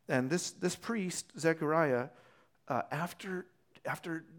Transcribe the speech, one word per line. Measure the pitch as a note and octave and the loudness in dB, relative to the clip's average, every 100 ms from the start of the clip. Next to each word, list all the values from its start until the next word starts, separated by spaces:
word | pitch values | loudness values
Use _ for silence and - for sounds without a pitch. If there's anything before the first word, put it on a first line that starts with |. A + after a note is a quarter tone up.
| - | 0
And | C3+ C3 | 0 2
this, | F3+ - | 0 -2
this | - F3 - | -2 -4 -2
priest, | - A#3 F3+ - - - | -4 -2 -2 -4 -8 0
Zechariah, | D#3+ E3 D3+ D#3+ D3+ B2 C3 - - - _ _ - | 2 4 2 4 4 2 0 -8 -20 -20 _ _ -2
uh, | C3 - | -2 0
after, | C#3 F3 - G3 F#3 - _ _ - - | -4 -4 -6 -6 -6 -8 _ _ -12 -8
after, | - F3 D#3+ - | -6 -6 -8 -8